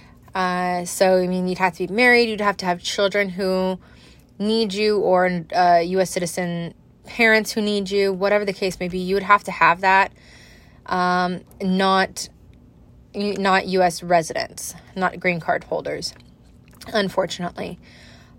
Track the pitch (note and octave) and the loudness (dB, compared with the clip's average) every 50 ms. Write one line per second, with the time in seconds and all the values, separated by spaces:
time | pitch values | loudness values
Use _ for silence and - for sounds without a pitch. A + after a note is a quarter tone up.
0 | - - - - - - - F#3+ F#3 F3+ F3+ F3+ F3+ F3+ F3+ F3+ F3 F3 - - | -20 -20 -20 -20 -20 -10 -6 -4 -2 -2 0 0 0 -2 -2 -2 -4 -4 -2 2
1 | F#3+ F#3 F#3 F#3 F3+ F3+ F#3 F#3 F3+ F#3 F#3 F3+ F#3 F#3 F3 - F#3 E3+ F#3 A3+ | 4 4 4 4 2 2 0 -2 -2 -2 -2 0 0 -2 -2 -2 -6 -4 0 2
2 | B3+ B3 A#3+ A#3+ A#3+ A3+ A3 G3+ G#3 G3+ F#3+ - F#3 F3+ F3 F3 - - - - | 4 6 6 4 4 2 0 -2 0 -2 -2 -2 -2 -2 -2 -2 -4 -6 -2 0
3 | G3+ G3 G3 G3+ G3+ F#3+ F3 F#3 G3+ F#3 F#3 F#3 F#3 F#3 F#3 F#3 - - - - | 0 0 0 0 -2 -2 -4 -4 -2 -2 0 0 0 -2 -2 -4 -8 -16 -20 -20
4 | - - - - - _ _ - G3+ G#3 A3 A3+ A3+ G3+ F#3 G3+ G#3+ G#3+ G#3 G3+ | -20 -20 -20 -20 -20 _ _ -6 -4 -2 0 0 0 -2 -2 -2 0 0 2 2
5 | - F3+ F#3 F3+ F3+ F3+ F3+ F3 D#3+ - - F3 F3+ F3 F3 E3+ E3+ F3 F#3 F#3+ | 2 2 4 4 4 2 0 -2 -4 -2 0 2 4 6 6 4 4 2 0 0
6 | F#3 F3 - F#3 F3+ E3 - F#3 F3+ F3 E3+ E3+ E3+ E3 - _ _ _ _ _ | 0 0 -2 -4 -4 -4 -4 -4 -4 -4 -4 -6 -8 -10 -12 _ _ _ _ _
7 | _ - - - A#3 A3+ A3 A3 G#3 - - A3+ G#3 G#3 G#3 G3+ G3 F#3 G3+ G3+ | _ -8 -2 2 4 4 4 4 2 0 -4 -4 -2 -2 -2 -2 -4 -2 0 0
8 | G3 G3 F#3+ F3+ G3 G3 G#3 G#3 G#3 G3+ F#3+ - G3+ F#3 F3 - F3+ F3+ F3 F#3 | 0 0 0 0 0 2 2 2 0 -2 -4 -4 -4 -4 -4 -4 -6 -6 -6 -4
9 | F#3 F3+ F#3+ G3 F#3+ F#3+ G3+ G3+ - F#3+ F#3 - E3 E3 E3+ F3+ G3 F#3+ F#3+ F#3+ | -4 -2 -2 -2 2 4 4 4 2 0 -2 2 4 4 4 4 2 2 4 4
10 | G3 - - - - - - - - - - - - - - - - - F#3 F3+ | 2 0 -2 -12 -20 -20 -20 -20 -20 -20 -20 -20 -20 -20 -20 -20 -10 -4 -2 0
11 | F3+ F3+ F3+ F3+ F3+ F3+ F3+ - - - - - G3 F#3 F#3 F#3+ F#3+ F#3+ F#3+ F#3+ | 0 2 2 0 0 -2 -4 -6 -10 -14 -14 -8 -4 -2 0 2 2 2 4 2
12 | F#3+ - - - - - - - - - - - - - - _ - - - - | 2 0 -4 -8 -14 -14 -14 -20 -20 -20 -20 -20 -20 -20 -20 _ -20 -20 -20 -20
13 | - _ - G3+ G3+ G#3 F#3+ F#3+ G3 G3 F#3+ F#3+ - F#3 F#3 F#3 F3+ F3 E3+ - | -20 _ -8 -6 -4 -4 -2 0 2 2 2 2 2 0 2 2 2 2 0 -2
14 | F3 F3 F3+ E3 D#3+ - - - - - - - - - - - - - - F#3+ | -2 2 2 2 2 2 -4 -6 -6 -8 -10 -12 -14 -14 -14 -16 -20 -14 -6 -4
15 | F#3 F3+ - F3+ - F#3 F3 E3+ - - E3 - - - - D#3 - D3 D3+ E3+ | -2 -2 -2 -2 -2 -2 -2 -2 -2 -2 -2 -2 -2 -4 -6 -6 -4 -6 -8 -8
16 | E3 - - - - - - _ _ - - - - - - - - - - A3 | -8 -10 -12 -14 -20 -20 -20 _ _ -20 -20 -20 -20 -20 -20 -20 -10 -4 -2 -2
17 | G3 F#3 - - F#3+ E3+ - - F3 F3 - - - F3 F3+ - - - - - | -2 -2 -4 -8 -10 -10 -8 -8 -10 -10 -10 -10 -12 -12 -12 -14 -18 -20 -20 -20
18 | - - - - - - - | -20 -20 -20 -20 -20 -20 -18